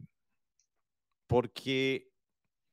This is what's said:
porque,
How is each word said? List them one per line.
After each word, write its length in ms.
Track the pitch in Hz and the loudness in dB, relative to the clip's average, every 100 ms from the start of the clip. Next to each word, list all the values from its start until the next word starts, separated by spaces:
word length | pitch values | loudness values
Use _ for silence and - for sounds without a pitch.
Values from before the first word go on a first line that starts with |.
| - _ _ _ _ _ _ _ _ _ _ _ - | -14 _ _ _ _ _ _ _ _ _ _ _ 0
porque, 840 | 120 117 - 131 131 135 131 - _ _ _ _ _ _ | 0 2 -6 -4 0 0 -2 -8 _ _ _ _ _ _